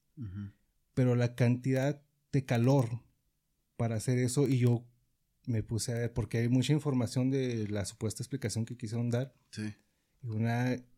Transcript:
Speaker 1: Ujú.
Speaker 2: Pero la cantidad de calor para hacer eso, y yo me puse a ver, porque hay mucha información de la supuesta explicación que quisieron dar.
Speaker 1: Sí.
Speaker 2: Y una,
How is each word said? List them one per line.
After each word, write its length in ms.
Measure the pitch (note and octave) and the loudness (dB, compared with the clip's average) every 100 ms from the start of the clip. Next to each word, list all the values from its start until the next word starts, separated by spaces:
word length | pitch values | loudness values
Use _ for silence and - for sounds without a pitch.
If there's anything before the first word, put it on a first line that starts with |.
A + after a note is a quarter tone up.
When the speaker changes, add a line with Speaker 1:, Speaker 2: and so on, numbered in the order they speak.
| _ - | _ -12
Speaker 1:
Ujú. 360 | A2+ F#2+ G2 - _ _ _ | -10 -8 -10 -12 _ _ _
Speaker 2:
Pero 220 | - B2+ B2 | 0 2 4
la 180 | A#2+ A#2+ | 2 2
cantidad 640 | A#2+ A#2+ C3+ C3 C3+ C#3+ _ _ _ | 2 2 0 0 0 -2 _ _ _
de 140 | C#3 C3+ | -2 0
calor 560 | A#2+ B2 C#3 A#2 A#2 - _ _ _ _ _ _ - | 2 4 4 2 -2 -12 _ _ _ _ _ _ -4
para 200 | A2+ A2+ | -2 -2
hacer 240 | - B2 | 0 0
eso, 280 | B2 B2 C#3+ | 2 2 2
y 120 | C3 | 4
yo 260 | A#2+ A#2+ - _ _ _ _ _ - | 4 2 -2 _ _ _ _ _ -4
me 160 | A2+ | -2
puse 300 | G#2+ A2+ - | -2 -4 -4
a 20 | A#2 | -4
ver, 180 | A#2 | -4
porque 240 | - G#2+ A#2+ | -4 -2 0
hay 100 | A#2 | 2
mucha 260 | B2+ B2+ | 2 4
información 580 | D3+ D3+ C3 A#2+ - B2+ | 2 2 0 0 0 0
de 360 | C3+ B2+ A#2 G#2+ | 0 -2 -2 -4
la 160 | G#2 G2+ | -4 -4
supuesta 360 | - A2 - | -4 -6 -6
explicación 440 | B2 C3+ A#2 A2+ A2+ | -8 -6 -4 -4 -6
que 120 | A#2+ | -6
quisieron 320 | G#2+ A#2 A#2+ | -8 -4 -2
dar. 240 | A#2 C3+ _ _ | -2 -4 _ _
Speaker 1:
Sí. 220 | - G#2+ G#2 _ _ _ _ | -10 -8 -10 _ _ _ _
Speaker 2:
Y 60 | B2 | -6
una, 460 | G#2+ A2+ A#2 B2 B2 - | -2 0 0 0 -2 -6